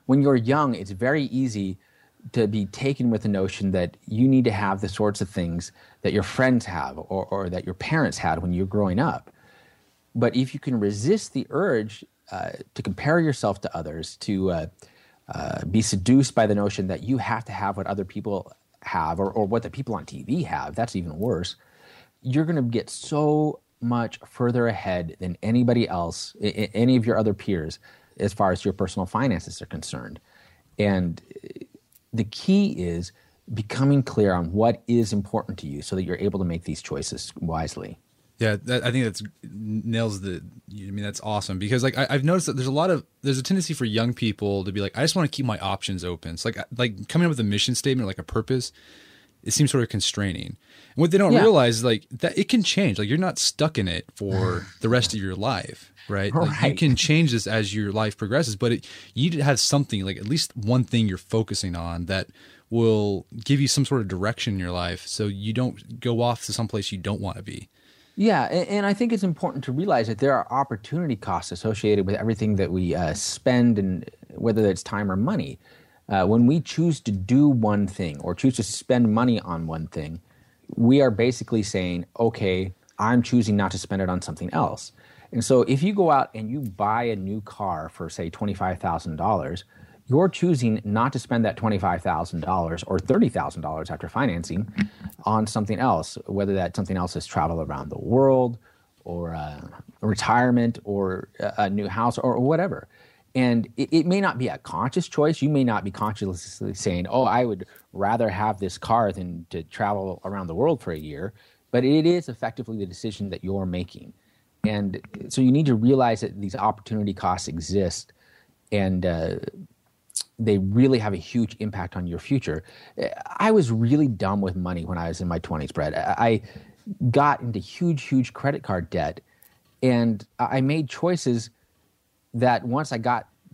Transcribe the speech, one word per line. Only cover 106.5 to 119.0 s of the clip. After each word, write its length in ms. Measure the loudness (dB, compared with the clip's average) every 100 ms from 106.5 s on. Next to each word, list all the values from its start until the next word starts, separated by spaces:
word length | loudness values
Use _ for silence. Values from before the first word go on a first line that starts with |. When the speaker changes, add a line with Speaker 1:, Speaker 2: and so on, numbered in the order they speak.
| -10 -8
Speaker 1:
saying, 340 | -4 -2 -2 0
"Oh, 160 | 0
I 200 | 2 2
would 220 | 2 -2 -8 -18 _
rather 360 | -4 0 2 0
have 320 | 0 -2 -2
this 180 | -6 -6
car 340 | 0 2 2
than 320 | 0 -8 -10 -10
to 140 | -10
travel 580 | -10 -4 -2 -2 -4 -8
around 220 | -8 -8 -6
the 80 |
world 260 | 0 0 0
for 120 | -4
a 60 | -8
year," 340 | -10 -10 -10 -12 _ _ -2
but 140 | 0
it 220 | 4 4 4
is 220 | 2 -2
effectively 500 | -6 -6 -6 -8 -6
the 80 | -8
decision 420 | -6 -8 -6 -6
that 120 | -6
you're 240 | -4 -4 -2
making. 460 | -4 -6 -12 -20 -20 _ _ _ _
And 360 | -2 0 -2 -4 -12 -14 -6
so 140 | 2
you 80 | 6
need 140 | 6 6
to 80 |
realize 460 | 4 6 6 4 2
that 200 | -2 -6
these 140 | -8
opportunity 580 | 0 0 0 -4 -2 -2
costs 360 | -2 -2 -2 -4
exist, 640 | -8 -2 0 0 -2 -12 _ _ _ _ _ -4
and, 340 | 0 2 2